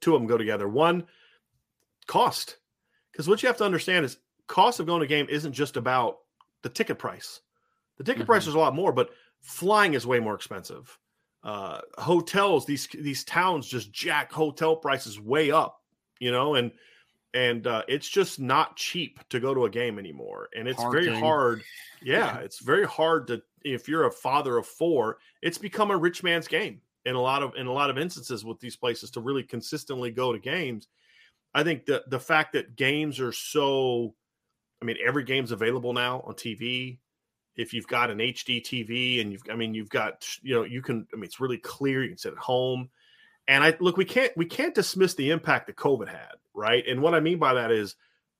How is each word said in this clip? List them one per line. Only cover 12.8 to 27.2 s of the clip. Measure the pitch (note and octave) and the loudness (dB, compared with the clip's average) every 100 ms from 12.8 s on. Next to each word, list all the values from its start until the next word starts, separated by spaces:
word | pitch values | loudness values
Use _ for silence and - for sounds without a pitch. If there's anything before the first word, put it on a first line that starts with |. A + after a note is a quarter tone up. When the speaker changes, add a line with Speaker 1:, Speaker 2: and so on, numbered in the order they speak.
| - | -6
Speaker 1:
these | - D3 C3 | -8 -6 -6
towns | - E3 F#3 D#3+ A#2 | -2 0 2 0 -4
just | B2 G#2 | -8 -8
jack | - D#3+ D3+ - | -6 -2 -2 -2
hotel | D3+ D#3 C#3+ D#3+ D#3+ | -2 -2 0 0 2
prices | C#3+ C3+ A#2 G#2 | 0 -2 -4 -8
way | G#2+ D3 D3+ | 0 2 4
up, | D#3 B2 - _ _ _ - | 4 2 -4 _ _ _ -6
you | B2 | 0
know, | B2 C#3+ | 2 2
and, | C#3 A#2+ - _ _ _ _ _ | 2 0 -6 _ _ _ _ _
and, | B2+ B2 A#2+ A#2+ | 0 0 0 -2
uh, | A2+ A2 | -2 -2
it's | D3 - | -4 0
just | G3 F#3 - | 0 0 0
not | B2+ C#3 D#3 - | 2 2 2 -2
cheap | - F3 D3+ - - | -6 -6 -8 -12 -6
to | B2+ | -2
go | B2+ | 0
to | C3+ | 2
a | A#2 | 2
game | A2+ A#2+ G#2 | 0 -4 -4
anymore. | F#2+ C#2 A1+ G1+ - - | -10 -14 -12 -12 -12 -8
And | A#2+ | -6
it's | B2 | -2
very | A#2+ C#3+ F3 | 0 0 0
Speaker 2:
Parking. | A2+ | 2
Speaker 1:
hard. | D#3 D3+ B2 A2+ - - - - | 2 4 2 0 -8 -18 -20 -10
Yeah, | B2+ F3 E3 - | -2 0 0 -4
Speaker 2:
Yeah. | |
Speaker 1:
it's | - - | -10 -6
very | A#2 F3+ G3+ | 2 2 2
hard | - D#3+ D#3+ B2 | 2 2 2 -2
to, | A2+ - _ | -8 -10 _
if | D3 B2 - | -8 -6 -2
you're | D#3+ C3+ | 2 2
a | |
father | - C3 C#3 C3+ A#2+ | 0 0 0 2 0
of | G2+ | -2
four, | - E3+ D3 A2 - _ _ | -2 2 2 0 -4 _ _
it's | E3+ - | -6 -4
become | G3+ - G#3 | -4 0 2
a | F#3+ | 2
rich | F3 F3 | 0 0
man's | F3+ E3+ - | 0 0 0
game | D#3+ G3 G2+ _ _ | -2 -2 -10 _ _
in | B2+ | -4
a | B2+ | 0